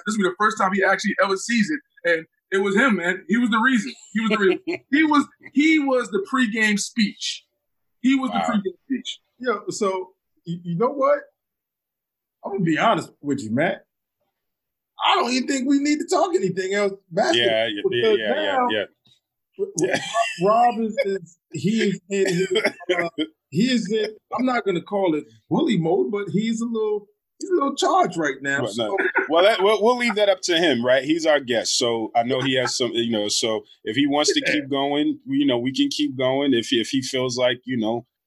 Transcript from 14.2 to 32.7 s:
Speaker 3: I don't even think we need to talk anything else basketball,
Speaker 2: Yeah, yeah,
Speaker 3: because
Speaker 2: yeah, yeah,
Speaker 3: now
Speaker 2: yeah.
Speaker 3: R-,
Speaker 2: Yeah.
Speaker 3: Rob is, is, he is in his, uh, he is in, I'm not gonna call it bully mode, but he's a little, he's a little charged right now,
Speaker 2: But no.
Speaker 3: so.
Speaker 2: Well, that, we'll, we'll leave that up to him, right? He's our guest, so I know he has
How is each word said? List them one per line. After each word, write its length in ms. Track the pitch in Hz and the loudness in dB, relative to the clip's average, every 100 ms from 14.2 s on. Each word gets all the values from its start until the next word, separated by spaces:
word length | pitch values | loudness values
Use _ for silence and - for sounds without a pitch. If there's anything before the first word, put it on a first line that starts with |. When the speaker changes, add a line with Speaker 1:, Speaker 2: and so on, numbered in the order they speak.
| _ _ _ _ _ _ _ - 220 | _ _ _ _ _ _ _ -4 0
Speaker 3:
I 100 | 370 | 2
don't 160 | 240 | 2
even 160 | 254 302 | -2 -2
think 200 | 277 247 | -2 0
we 120 | 277 | 2
need 200 | 285 302 | 2 0
to 80 | 339 | 0
talk 280 | 359 359 349 | 0 2 0
anything 380 | 190 - 190 | 0 -2 -2
else 200 | 202 202 196 _ | 0 -2 -4 _
basketball, 340 | 170 - 120 117 | -2 0 2 2
Speaker 2:
Yeah, 160 | 110 113 | 2 0
yeah, 140 | 104 - | -2 0
Speaker 3:
because 280 | 120 220 107 | 2 2 2
Speaker 2:
yeah, 80 | 107 - | 0 -2
yeah, 160 | - - | -2 0
Speaker 3:
now 100 | 247 | 0
Speaker 2:
yeah. 140 | 107 95 _ _ _ _ _ _ - | -2 -4 _ _ _ _ _ _ -8
Speaker 3:
R-, 60 | - - | -4 0
Speaker 2:
Yeah. 200 | 185 - - 220 - - 190 | 0 -2 -4 -4 -4 0 2
Speaker 3:
Rob 340 | 220 240 226 | 4 2 0
is, 180 | 226 - 202 | -4 -2 -4
is, 320 | 190 170 _ _ | -4 -8 _ _
he 300 | 160 175 226 | -6 -2 0
is 180 | 208 175 - | 0 -2 -4
in 160 | 196 190 | -2 0
his, 360 | 175 185 214 202 - - 175 | 0 0 0 -2 -4 -4 -2
uh, 120 | 170 - - _ _ | -4 -6 -8 _ _
he 220 | 135 254 | 0 2
is 200 | 240 185 | 0 0
in, 240 | 220 214 214 _ 208 | -4 -4 -8 _ -4
I'm 80 | 254 | -2
not 200 | 240 196 | -2 -2
gonna 160 | 175 | -4
call 340 | - 202 190 151 | -4 -2 0 -2
it 100 | - - - | -6 -16 -4
bully 280 | 185 320 196 | 0 2 2
mode, 340 | 160 175 - | 2 0 0
but 180 | 202 202 | -4 -2
he's 320 | 202 226 226 | -2 0 -2
a 40 | 233 | -2
little, 420 | 226 214 208 202 _ _ - | -2 -2 -2 -6 _ _ -14
he's 100 | - | -2
a 20 | |
little 220 | 349 277 - | 0 0 0
charged 420 | 359 339 208 160 | 0 2 0 0
right 240 | 151 131 | -4 -4
now, 200 | 139 139 | -4 -2
Speaker 2:
But 100 | 113 110 | -2 -4
no. 200 | 107 98 | -2 -2
Speaker 3:
so. 0 | - - - | -2 -2 0
Speaker 2:
Well, 140 | 160 | 4
that, 180 | 196 214 | 4 4
we'll, 200 | 196 214 | 2 4
we'll 140 | 214 247 | 2 2
leave 180 | 240 208 | 0 2
that 140 | 208 | 2
up 100 | 185 | 2
to 140 | - 165 | 0 2
him, 260 | 170 120 123 | 2 2 4
right? 180 | 135 | 2
He's 220 | 131 170 160 | 2 0 2
our 140 | 147 | 2
guest, 380 | 123 117 92 - | 2 -2 0 0
so 340 | 120 113 110 120 | 0 0 -2 -2
I 80 | |
know 180 | 120 131 | 0 0
he 140 | 131 127 | 0 0
has 200 | 123 | 0